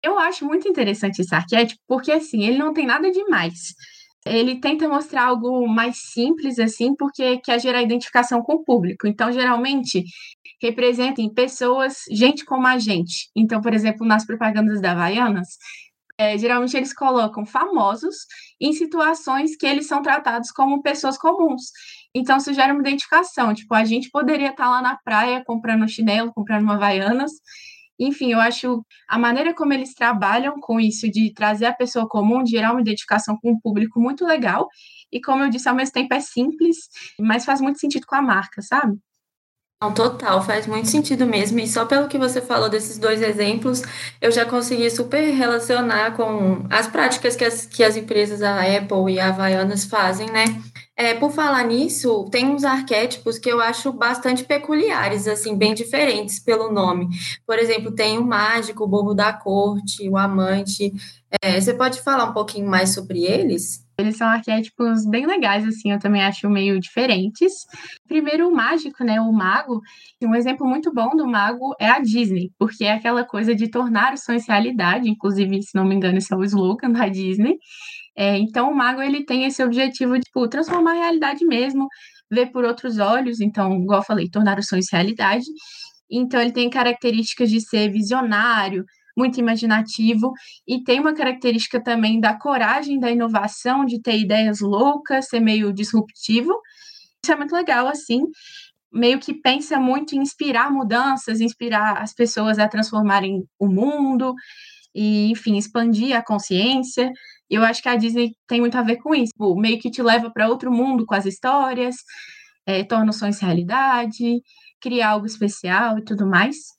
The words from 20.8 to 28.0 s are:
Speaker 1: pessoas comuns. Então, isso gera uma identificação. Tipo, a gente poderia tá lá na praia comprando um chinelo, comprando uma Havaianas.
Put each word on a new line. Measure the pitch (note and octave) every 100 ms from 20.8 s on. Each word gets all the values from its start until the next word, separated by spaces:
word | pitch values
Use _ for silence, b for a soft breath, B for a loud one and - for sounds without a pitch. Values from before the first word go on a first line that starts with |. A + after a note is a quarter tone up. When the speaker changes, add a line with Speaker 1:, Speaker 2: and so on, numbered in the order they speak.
Speaker 1:
pessoas | C#4+ D4 E3+ -
comuns. | D4 F#4+ E4 B3+ - B B B B
Então, | B3+ C4 C4+
isso | C#4
gera | C#4 C4
uma | C#4+
identificação. | C4+ C#4 - D#4 F4+ - A#3
Tipo, | G#3+ -
a | A3+
gente | A3 A#3 C4
poderia | C#4+ D4 D4 C#4
tá | C4+ B3
lá | B3
na | B3+ C4+
praia | - G#3+ B3 B3+ B3+
comprando | A#3 A3+ A3
um | A3
chinelo, | A3 A3 G#3+ A#3
comprando | A3 G#3 G#3+
uma | G#3+
Havaianas. | G#3 G3+ F#3+ G3 B3 D4 D4+ B B B B B -